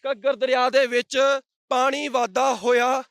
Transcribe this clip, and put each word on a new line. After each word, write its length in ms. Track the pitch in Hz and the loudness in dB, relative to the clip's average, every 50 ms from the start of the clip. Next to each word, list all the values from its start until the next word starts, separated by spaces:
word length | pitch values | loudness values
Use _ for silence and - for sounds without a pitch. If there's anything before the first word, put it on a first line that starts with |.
| _ | _
ਘੱਗਰ 300 | 269 277 208 190 277 277 | -6 -8 -2 -2 -4 -2
ਦਰਿਆ 340 | 208 262 262 254 254 247 254 | 0 0 0 0 2 0 2
ਦੇ 160 | 226 269 277 | 2 2 0
ਵਿੱਚ 320 | 240 233 240 240 _ - 262 269 269 277 269 _ _ _ _ _ _ | 2 0 -4 -4 _ 0 0 2 2 2 -2 _ _ _ _ _ _
ਪਾਣੀ 360 | 269 247 254 269 269 285 294 294 | 0 0 0 0 0 -2 -6 -4
ਵੱਧਦਾ 440 | 247 254 240 214 185 247 262 269 254 | -2 -2 -2 0 0 0 0 0 0
ਹੋਇਆ 480 | 208 180 233 247 240 240 254 254 262 262 _ | -2 0 0 2 2 2 0 0 -2 -6 _